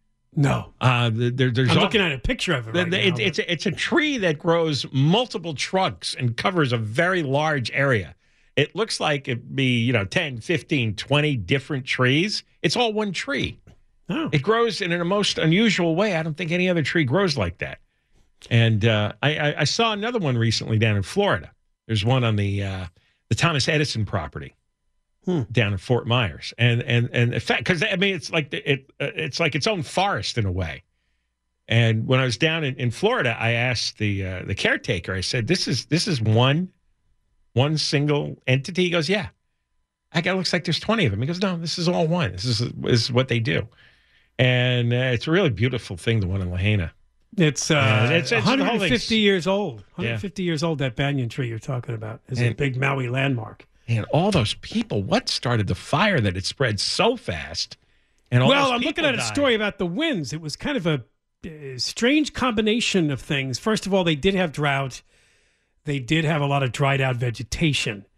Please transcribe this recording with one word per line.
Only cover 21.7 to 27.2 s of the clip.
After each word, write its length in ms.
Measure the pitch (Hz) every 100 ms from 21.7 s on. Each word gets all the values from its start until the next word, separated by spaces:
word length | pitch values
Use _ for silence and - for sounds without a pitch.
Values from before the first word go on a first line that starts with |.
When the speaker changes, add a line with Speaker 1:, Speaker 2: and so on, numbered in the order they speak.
| _ -
Speaker 2:
There's 180 | 110 110
one 180 | 131
on 120 | 117 104
the, 280 | 101 101
uh, 220 | 98 95 90 - _ _ _
the 60 | 110
Thomas 320 | 170 147 170
Edison 380 | 151 151 117 98
property 480 | 95 73 78 69 - _ _ _ _ _ _ -
Speaker 1:
Hmm. 160 | 175 110
Speaker 2:
down 220 | 117 101
in 40 | 98
Fort 300 | - 120 -
Myers, 460 | 120 101 - - -
and, 240 | 120 117
and, 260 | - 120 120
and 220 | 123